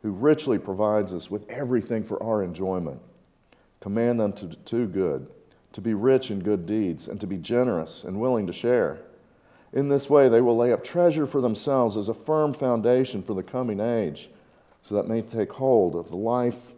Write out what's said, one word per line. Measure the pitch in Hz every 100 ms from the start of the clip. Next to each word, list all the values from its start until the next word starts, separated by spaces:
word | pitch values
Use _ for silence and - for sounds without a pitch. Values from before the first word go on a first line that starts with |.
who | 107
richly | 95 139 151 - 104
provides | - 95 107 107 98
us | 90 -
with | 104 -
everything | - 131 123 - 113
for | 104 104
our | 110 110
enjoyment. | 92 82 95 92 80 65 - _ _ _ _ _ _ _
Command | 98 104 117 117
them | 104
to | 98 90
do | 82 - 113 117
good, | 90 90 69 67 - _ _ _
to | -
be | 107
rich | 104 120 131 -
in | 101
good | 92 104 82
deeds, | 110 98 80 -
and | 104
to | 98
be | 95
generous | 82 120 127 92 80 -
and | - 95
willing | 123 120 95
to |
share. | 87 117 123 85 71 - - _ _ _ _ _
In | 131 143
this | 139 -
way, | 147 135
they | 113
will | 123 117
lay | 120
up | 117
treasure | - 175 175 156 143
for | 143
themselves | 123 107 - 135 117 107
as | 101
a |
firm | 110 - 156 151
foundation | 131 131 117 113 127 131 104
for | 92
the | 98
coming | 92 127 123 101
age, | 113 117 92 71 - - _ _ _ _
so | - 104
that | -
may | 113
take | 110 117 101
hold | - 135 120 92 82
of | 82
the | 85
life | 110 123 120 110 -